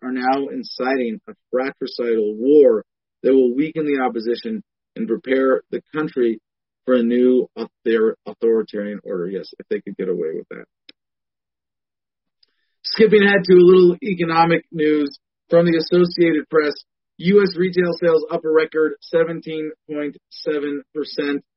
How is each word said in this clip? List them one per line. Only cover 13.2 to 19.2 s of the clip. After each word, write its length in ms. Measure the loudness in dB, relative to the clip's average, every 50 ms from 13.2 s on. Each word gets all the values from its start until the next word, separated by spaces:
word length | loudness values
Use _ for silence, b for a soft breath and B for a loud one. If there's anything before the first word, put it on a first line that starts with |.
ahead 220 | 4 4 2 2 4
to 100 | 6 6
a 60 | 8
little 380 | 8 8 8 8 6 6 4 2
economic 640 | -4 -6 -4 -4 -4 0 2 2 2 2 2 -2 -4 _
news 480 | -6 -2 0 0 0 0 -2 -4 -6 -12 _ _ _ _ _ 0
from 160 | 2 2 4
the 120 | 4 2
Associated 720 | 0 0 0 2 2 2 2 2 2 2 2 2 0 -2 0
Press. 240 | 0 0 0 0 -2 -6 -12 _ _ _ _ _ _
U 240 | -4 0 2 4 4
S 160 | 4 2 0
retail 340 | -2 -4 -2 0 0 0 -2 -2 -2
sales 240 | 0 2 2 2 0 -4
up 140 | -6 -6 -2
a 40 | 0
record 440 | 0 0 0 0 0 -2 -2 -2 -2 -6
seventeen 720 | -8 -4 -2 -2